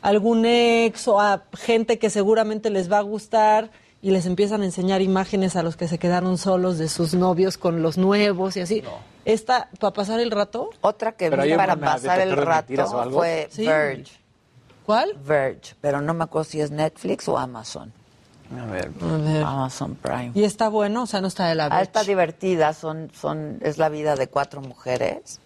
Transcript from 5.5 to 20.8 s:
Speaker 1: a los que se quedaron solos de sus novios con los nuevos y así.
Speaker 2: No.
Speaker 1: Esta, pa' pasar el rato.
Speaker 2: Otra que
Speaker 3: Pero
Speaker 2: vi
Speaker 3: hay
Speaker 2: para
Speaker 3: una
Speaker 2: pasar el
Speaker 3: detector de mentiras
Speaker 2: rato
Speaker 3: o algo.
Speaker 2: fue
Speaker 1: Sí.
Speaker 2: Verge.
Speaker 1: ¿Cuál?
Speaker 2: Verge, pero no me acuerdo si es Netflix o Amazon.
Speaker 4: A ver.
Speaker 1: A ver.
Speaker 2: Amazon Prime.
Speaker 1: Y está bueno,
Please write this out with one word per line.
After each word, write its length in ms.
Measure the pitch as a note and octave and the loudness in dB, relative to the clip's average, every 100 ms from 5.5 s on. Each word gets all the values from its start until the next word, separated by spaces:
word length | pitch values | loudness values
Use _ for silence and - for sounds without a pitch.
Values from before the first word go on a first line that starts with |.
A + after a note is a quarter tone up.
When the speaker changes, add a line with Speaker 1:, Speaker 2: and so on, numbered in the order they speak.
| F3+ | 0
Speaker 1:
a 60 | |
los 140 | E3+ E3 | -2 -4
que 100 | E3+ | -4
se 100 | E3+ | -2
quedaron 380 | F3 F3+ F#3 F3+ | 0 2 0 0
solos 400 | G3+ F#3 F3+ E3+ | 2 2 2 0
de 140 | D#3+ | -2
sus 240 | - E3 | -2 0
novios 420 | F3+ F#3 F3 F#3+ - | 2 2 4 2 2
con 240 | F3+ E3+ | -2 0
los 160 | D#3+ D#3 | 0 2
nuevos 580 | F#3+ G3+ G#3 F3+ F#3+ F#3+ | 2 4 2 2 -2 -4
y 20 | |
así. 220 | F3 G#3+ | -4 -4
Speaker 2:
No. 80 | B2 E2 - - | -4 -14 -16 -8
Speaker 1:
Esta, 460 | - A3 - B3 - - | 0 0 2 0 0 -4
pa' 140 | G3+ | -2
pasar 260 | G3+ G3 A3+ | -2 -2 -2
el 100 | A#3 | 0
rato. 380 | G#3 G3+ A#3 F#4+ - | 0 -2 -4 -8 -2
Speaker 2:
Otra 300 | F#3+ G#3+ A3 | -2 0 -6
que 180 | - F3 | -2 0
Speaker 3:
Pero 120 | C#3 | 2
Speaker 2:
vi 80 | C#3+ | 2
Speaker 3:
hay 40 | E3 | 2
Speaker 2:
para 160 | F#3+ | 2
Speaker 3:
una 120 | E3 C#3+ | 2 0
Speaker 2:
pasar 280 | D3+ F3 F#3 | 0 0 2
el 80 | F#3+ | 2
Speaker 3:
detector 180 | C#3 D3 | 2 2
de 60 | |
mentiras 320 | D#3+ D#3 C3+ - | 0 0 -2 0
Speaker 2:
rato 100 | B2 | -2
Speaker 3:
o 20 | |
algo. 180 | A#2+ C#3 | 0 0
Speaker 2:
fue 280 | E3+ E3 D3+ | 0 -2 -6
Speaker 1:
Sí. 160 | - G#3+ | -4 0
Speaker 2:
Verge. 460 | D#3 D3+ C3+ C3+ - _ _ _ _ _ - | 2 0 -4 -14 -20 _ _ _ _ _ -14
Speaker 1:
¿Cuál? 300 | - A3 F4 F#4 C#3 | -2 0 0 -6 0
Speaker 2:
Verge, 480 | D3+ C3+ F#2+ - - | 0 0 -4 -16 -6
pero 220 | D3 C#3+ | -4 -2
no 100 | D3 | -2
me 120 | E3 | -4
acuerdo 200 | D#3+ D#3 D#3 | -2 -4 -4
si 100 | D#3 | -4
es 100 | D3+ | -4
Netflix 560 | D3 D#3 - - - - | -2 -4 -4 -6 -4 -2
o 100 | - | -2
Amazon. 520 | C3 A#2+ A#2 - - - _ _ _ - - B2+ | -4 -10 -14 -14 -16 -20 _ _ _ -20 -18 -12
Speaker 4:
A 60 | A#2 | -8
ver. 240 | C#3 D#2+ - | -6 -8 -6
Speaker 1:
A 160 | E3+ D#3+ | -4 -2
ver. 260 | D3+ D#3 | 0 0
Speaker 2:
Amazon 520 | D3+ C#3 C3 - - | 0 -2 -4 -6 -8
Prime. 380 | - - B2 B2 | -6 -6 -6 -4
Speaker 1:
Y 100 | A#2+ | 0
está 240 | G#3 - A3 | 0 2 -2
bueno, 360 | G#3+ | 0